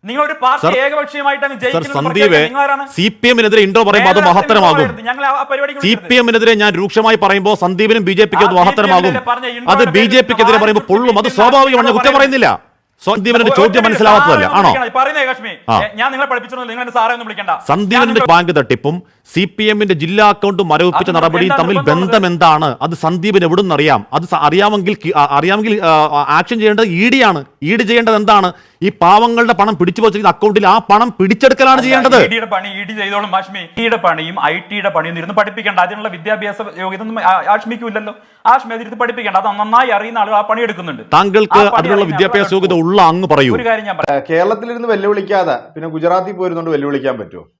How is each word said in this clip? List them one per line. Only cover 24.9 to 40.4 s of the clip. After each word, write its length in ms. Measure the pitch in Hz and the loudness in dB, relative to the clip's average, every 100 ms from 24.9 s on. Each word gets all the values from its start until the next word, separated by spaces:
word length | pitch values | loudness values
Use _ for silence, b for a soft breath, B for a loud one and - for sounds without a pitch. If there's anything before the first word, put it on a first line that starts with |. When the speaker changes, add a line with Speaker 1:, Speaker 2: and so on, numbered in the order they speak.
| 175 156 | -4 -2
Speaker 2:
കി-, 100 | 156 | 0
ആ, 120 | 143 | 2
അറിയാമെങ്കിൽ, 500 | 143 165 202 214 214 | 2 0 -2 0 0
ആ, 40 | 170 | 2
ആ, 380 | 156 151 147 143 | 2 2 0 0
ആക്ഷൻ 280 | 156 175 233 | 0 0 0
ചെയ്യേണ്ടത് 280 | 214 214 226 | 0 2 0
ഇ 240 | 170 226 | 0 0
ഡി 120 | 269 | 2
ആണ്. 240 | 226 165 135 _ | 2 0 -6 _
ഇ 140 | 147 226 | -4 -2
ഡി 80 | |
ചെയ്യേണ്ടത് 320 | 208 233 226 214 | 0 0 2 0
എന്താണ്? 380 | 208 208 185 - b b | 4 2 2 -6 b b
ഈ 80 | 190 | -4
പാവങ്ങളുടെ 640 | - 170 208 233 233 233 | 0 4 4 4 2 0
പണം 240 | 180 202 175 | 2 0 0
പിടിച്ചു 240 | 175 214 | -2 2
വച്ചിരിക്കുന്ന 280 | 220 202 202 | 0 2 0
അക്കൗണ്ടിൽ 380 | - 208 196 196 | 2 0 2 2
ആ 100 | 214 | 2
പണം 360 | - 202 240 - | 2 2 2 0
പിടിച്ചെടുക്കലാണ് 520 | 190 - 269 269 262 | 0 2 2 4 4
Speaker 1:
അല്ല, 100 | 262 | 4
Speaker 2:
ചെയ്യേണ്ടത്. 440 | 254 262 262 254 - | 2 2 4 4 4
Speaker 1:
ഇ 20 | |
ഡിയുടെ 180 | 226 214 | 0 -4
പണി 220 | 190 202 | -6 -6
ഇ 160 | 190 | -12
ഡി 100 | 196 | -10
ചെയ്തോളും 360 | 214 196 202 202 | -8 -6 -4 -4
ഹാഷ്മി. 300 | 185 185 196 | -6 -6 -14
ഇ 80 | 170 - | -14 -6
ഡിയുടെ 180 | 226 220 | -2 0
പണിയും 380 | 175 160 160 190 | 0 -2 -6 -4
ഐ 160 | 147 170 | -4 -4
ടിയുടെ 300 | 185 208 196 | -8 -6 -4
പണിയും 220 | 185 165 | -4 -6
ഒന്നും 100 | 170 | -8
ഇരുന്ന് 140 | 165 208 | -4 -2
പഠിപ്പിക്കണ്ട. 440 | 202 202 208 185 | -2 -4 -4 -2
അതിനുള്ള 280 | 180 208 214 | -2 -4 -10
വിദ്യാഭ്യാസ 480 | 180 165 214 208 202 208 165 | -8 -6 -4 -6 -8 -12 -10
യോഗ്യത 240 | 190 190 | -10 -8
ഒന്നും 180 | 220 226 | -10 -4
ആ, 220 | 175 185 | 0 0
ഹാഷ്മിക്കും 460 | 170 214 220 233 233 | 0 -2 -2 -10 -8
ഇല്ലല്ലോ. 260 | 214 208 202 b b - | -8 -10 -16 b b 0
ഹാഷ്മി 260 | 262 226 | 0 -2
അതിരുന്ന് 240 | 226 220 226 | -12 -12 -6
പഠിപ്പിക്കണ്ട. 400 | 240 233 208 190 | -6 -4 -2 -2
അത് 220 | 208 202 | -2 -4
നന്നായി 300 | 214 226 262 | 0 2 2
അറിയുന്ന 300 | 202 220 233 | -2 -4 -4
ആളുകൾ 160 | 208 | -2
ആ 60 | 214 | -2